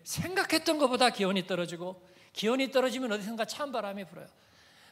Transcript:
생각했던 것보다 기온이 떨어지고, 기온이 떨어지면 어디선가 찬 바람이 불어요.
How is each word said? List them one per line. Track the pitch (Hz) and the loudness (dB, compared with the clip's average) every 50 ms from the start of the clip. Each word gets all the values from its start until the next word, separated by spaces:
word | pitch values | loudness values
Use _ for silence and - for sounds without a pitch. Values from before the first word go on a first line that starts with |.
| - | -10
생각했던 | - - - - 339 370 392 359 - 320 320 320 339 320 302 | -6 -4 -4 -4 0 0 0 2 2 2 2 2 2 4 4
것보다 | 294 247 254 240 254 240 | 4 2 4 4 4 4
기온이 | - - 196 185 202 190 175 | 4 2 2 2 2 0 0
떨어지고, | - 190 175 175 160 170 165 180 180 180 - - - - - - - | 0 -2 -2 -2 -4 -6 -8 -8 -10 -10 -12 -18 -20 -20 -20 -20 -14
기온이 | - - 196 214 247 269 269 262 | -8 -2 0 2 2 2 0 2
떨어지면 | 262 254 254 254 214 262 262 233 | 2 2 4 4 0 -2 -2 -2
어디선가 | 202 208 196 208 233 220 220 | -2 -2 -2 -4 -4 -4 -4
찬 | 208 - - 294 285 | -4 -4 -6 -6 -4
바람이 | 233 233 202 202 196 202 196 | -4 -4 -4 -4 -6 -8 -10
불어요. | - 170 - 143 143 - _ _ _ _ - - - - - - - | -12 -14 -16 -18 -18 -20 _ _ _ _ -20 -20 -20 -20 -20 -20 -20